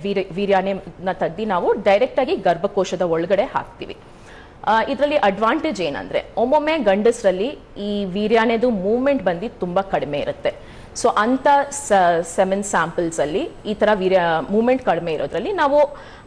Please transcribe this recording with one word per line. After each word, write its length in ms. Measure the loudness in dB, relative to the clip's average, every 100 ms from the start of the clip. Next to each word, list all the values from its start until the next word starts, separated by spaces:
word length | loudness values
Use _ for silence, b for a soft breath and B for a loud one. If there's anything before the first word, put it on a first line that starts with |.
ವೀರ್ಯ-, 320 | -4 -2 -2
ವೀರ್ಯಾಣೆನ 760 | -4 2 2 2 -4 -8 -8 -6
ತೆಗ್ದು 320 | -2 -4 -4 -2
ನಾವು 280 | 0 0
direct 460 | 0 4 4 2 0
ಆಗಿ 160 | 0 0
ಗರ್ಭಕೋಶದ 680 | 2 2 0 -2 -2 0
ಒಳಗಡೆ 420 | 0 0 0 0
ಹಾಕ್ತೀವಿ. 540 | 0 -2 -8 -14 -14 -14 B B B B B B 0
ಆ, 160 | 0
ಇದ್ರಲ್ಲಿ 360 | 2 0 0 2
advantage 640 | 2 2 2 2 0 -2
ಏನಂದ್ರೆ, 440 | -4 -4 -4 -4 -4 -2
ಒಮ್ಮೊಮ್ಮೆ 400 | 2 2 2 0
ಗಂಡಸರಲ್ಲಿ 800 | 2 4 2 2 2 0 -2 -6 -16 -10
ಈ 280 | -6 -4 -4
ವೀರ್ಯಾಣೆದು 640 | -2 2 2 2 2 2
movement 540 | 0 0 0 2 0
ಬಂದು 360 | 0 -2 -6 -8
ತುಂಬಾ 220 | -4 -2
ಕಡಿಮೆ 380 | -2 -2 -2 -4
ಇರುತ್ತೆ. 340 | -4 -4 -4 -6 B B B -2
So 120 | 0 2
ಅಂತ 300 | 0 2 4 4 2
ಸ-, 220 | -4 0 4 4 2 0 0
ಸೆಮೆನ್ 280 | 0 0
samples 560 | -2 -2 0 -2 -4 -2
ಅಲ್ಲಿ 300 | -2 -2 -4 -8 -8
ಈ 80 |
ತರ 160 | 0 0
ವೀರ್ಯ 280 | 2 2 2 2 0 0
movement 360 | 0 2 0 0
ಕಡಿಮೆ 280 | -2 -2
ಇರೋದ್ರಲ್ಲಿ 400 | -4 -4 -4 -4
ನಾವು 440 | 0 2 4 2 B B B